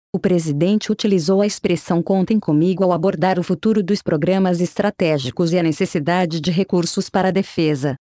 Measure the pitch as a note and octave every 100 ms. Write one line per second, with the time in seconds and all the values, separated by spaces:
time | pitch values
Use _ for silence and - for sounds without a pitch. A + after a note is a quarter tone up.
0 | _ F#3 F#3+ F3+ D#3+ C#3+ F3 G#3+ - G#3+
1 | G#3 F#3+ D3+ F#3+ G#3 - G3 E3+ - F3
2 | E3+ F#3+ F#3 G#3+ - D3+ F3 F3+ F#3 E3+
3 | F#3+ E3+ F#3 F3+ E3+ F#3 A3 G#3+ F3 G3+
4 | - - E3+ F#3+ F#3 F3 F3 - G3+ -
5 | E3+ D3+ B2+ - E3+ F3+ E3 D3+ F#3 E3+
6 | D3 F3+ F3 E3 F3+ E3+ F#3+ F3+ E3+ -
7 | - G3 F#3+ F#3 G3 - D#3 C#3+ C#3+ B2+